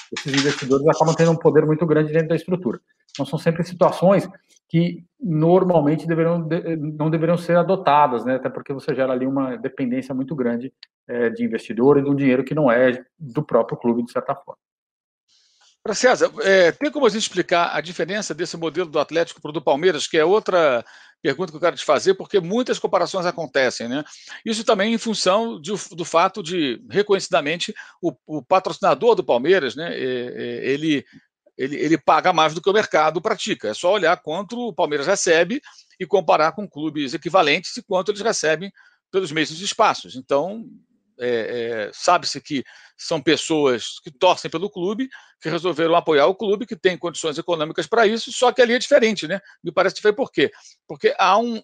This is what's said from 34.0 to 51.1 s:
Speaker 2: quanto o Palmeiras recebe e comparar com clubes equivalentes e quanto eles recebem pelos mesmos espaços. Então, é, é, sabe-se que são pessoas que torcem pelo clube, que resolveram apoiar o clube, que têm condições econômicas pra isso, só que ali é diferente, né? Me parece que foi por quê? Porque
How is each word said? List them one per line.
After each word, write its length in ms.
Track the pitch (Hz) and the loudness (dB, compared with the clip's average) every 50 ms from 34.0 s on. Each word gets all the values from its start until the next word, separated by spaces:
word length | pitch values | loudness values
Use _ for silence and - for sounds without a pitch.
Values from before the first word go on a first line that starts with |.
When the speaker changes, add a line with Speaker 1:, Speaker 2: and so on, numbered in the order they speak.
| 180 156 175 - | 2 2 0 0
Speaker 2:
quanto 400 | - 156 151 180 202 180 233 240 | -2 -6 -8 -8 -8 -8 -8 -8
o 140 | 247 233 170 | -8 -6 -4
Palmeiras 340 | - 175 151 147 143 139 156 | -2 -2 -2 -2 -2 0 0
recebe 540 | 202 190 - 185 165 160 175 175 233 302 - - - - - _ _ - | 0 0 2 4 4 4 4 2 -2 -8 -8 -12 -20 -20 -20 _ _ -12
e 60 | 185 | -6
comparar 460 | - - 190 165 160 185 165 151 160 | 0 0 0 2 4 4 4 4 2
com 180 | 156 - 208 175 | 0 -4 -10 -10
clubes 440 | - 143 151 160 139 151 147 127 139 | -10 -8 -8 -6 -6 -6 -6 -6 -6
equivalentes 640 | 160 - 170 151 190 170 147 143 180 170 - - 240 | -8 -4 0 2 2 4 4 2 0 -2 -6 -12 -12
e 60 | - | -8
quanto 280 | - 196 185 185 208 | -4 -2 -2 -2 -2
eles 100 | 196 202 | -4 -2
recebem 500 | 202 233 202 - - 151 160 156 180 196 - _ _ _ _ _ _ _ | -2 -2 -2 0 0 0 -2 -2 -4 -8 -14 _ _ _ _ _ _ _
pelos 200 | - 190 190 147 | -4 -4 -2 -2
mesmos 300 | 147 160 151 143 156 160 | -2 -2 -2 -4 -4 -8
espaços. 540 | 190 190 - - 214 180 135 - - 92 85 | -8 -6 0 2 2 2 2 0 -6 -14 -16
Então, 500 | 131 131 - 143 139 151 180 208 226 226 - - - _ _ _ _ _ _ _ - | -14 -6 -2 -2 -2 -2 -2 -8 -12 -14 -18 -20 -20 _ _ _ _ _ _ _ -8
é, 640 | 123 123 123 117 107 - 117 120 117 117 120 113 104 - | -4 -4 -2 -2 -4 -4 -6 -6 -6 -6 -6 -6 -8 -8
é, 40 | - | -10
sabe-se 460 | - - - 180 170 143 - - 143 | -4 0 2 2 2 0 -4 -8 -10
que 240 | - - 151 131 113 - - - - - _ - | -10 -8 -6 -6 -6 -8 -14 -20 -20 -20 _ -14
são 240 | - - 170 156 | -8 -6 -4 -2
pessoas 800 | 135 - 151 127 - - 165 151 147 135 123 113 - - - - | 2 2 2 2 2 0 0 2 2 2 0 0 -4 -8 -14 -14
que 80 | - 175 | -16 -18
torcem 400 | 147 - - 185 165 - - 160 | -4 2 2 2 2 2 -2 -8
pelo 200 | - 160 180 202 | -8 -6 -8 -8
clube, 400 | - 190 175 190 214 208 262 262 - - - _ _ _ | -6 -4 -4 -4 -4 -4 -6 -8 -10 -16 -20 _ _ _
que 80 | - 160 | -8 -6
resolveram 460 | 160 165 156 180 160 135 165 165 165 | -6 -4 -2 -2 -2 0 2 2 2
apoiar 300 | 175 165 - 160 143 143 170 | 2 2 4 4 4 4 4
o 80 | 190 | 2
clube, 300 | - 226 202 202 196 240 | 0 0 0 0 -2 -2
que 100 | - 220 | -6 -6
têm 220 | 170 - 185 180 156 | -2 0 0 0 0
condições 400 | - 170 156 - - 160 143 147 | -6 -8 -6 -6 -6 -6 -6 -6
econômicas 500 | 165 - 175 160 156 160 156 - 165 - | -4 -2 -2 -2 -2 -4 -4 -6 -4 0
pra 180 | - 233 226 | 2 4 4
isso, 260 | 202 226 226 - - | 4 2 0 -4 -8
só 200 | 233 - 254 247 | -4 2 2 2
que 100 | 226 - | 4 4
ali 120 | 247 226 233 | 4 4 4
é 60 | 254 | 0
diferente, 480 | 202 - 285 285 240 220 214 - - 156 | 2 4 4 4 4 4 0 0 -4 -6
né? 120 | 185 190 - - - _ - | -6 -8 -8 -12 -20 _ -12
Me 80 | 170 | -6
parece 240 | 165 190 175 190 185 | 0 0 0 0 0
que 60 | - | 0
foi 100 | - 214 208 | 2 2 2
por 180 | 208 262 - | 2 0 -4
quê? 200 | - - 143 - - - - - - _ _ - | 0 0 0 0 0 -4 -20 -20 -20 _ _ -16
Porque 260 | 170 143 - 220 | -6 -2 0 0